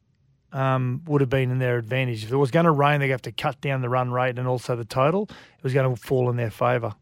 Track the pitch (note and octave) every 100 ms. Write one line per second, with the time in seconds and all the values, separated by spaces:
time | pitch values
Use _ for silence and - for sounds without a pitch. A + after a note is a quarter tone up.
0 | _ _ _ _ _ C3+ C3+ C3 B2+ C3
1 | E3 D3 C3+ C3+ B2+ B2+ B2+ A#2+ A2 B2+
2 | B2+ A2+ G#2+ C3+ C#3 E3 E3+ C#3+ C#3+ D3
3 | C#3 C3 - G#2+ D3+ - C#3+ C3 B2 B2+
4 | B2 B2 B2+ B2 B2+ B2+ - A#2+ A2+ C3+
5 | C#3 F#3 G#3 - - _ C3+ C3+ C3 A#2+
6 | - C3 B2 A#2+ A2+ - B2 B2 A2+ -